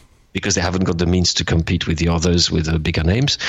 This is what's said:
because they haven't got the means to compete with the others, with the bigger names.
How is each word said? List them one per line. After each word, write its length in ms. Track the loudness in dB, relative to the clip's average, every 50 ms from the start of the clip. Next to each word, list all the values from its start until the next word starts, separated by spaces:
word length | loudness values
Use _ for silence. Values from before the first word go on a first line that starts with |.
| -6 _ _ _ _ _
because 220 | -8 -6 -4 -2 -2
they 80 | -2
haven't 220 | -2 -2 0 0 0
got 160 | 0 0 0
the 80 | 2
means 260 | 2 2 2 2 0 -2
to 100 | -2 -2
compete 440 | 0 0 0 0 0 -2 -2 0
with 100 | -2 -2
the 120 | 0 0 0
others, 420 | 2 2 2 2 2 2 2 0
with 160 | 0 -2 0 0
the 60 | -2
bigger 260 | -2 -2 -2 -2 0 0
names. 360 | 2 2 2 2 0 -2 -2 -4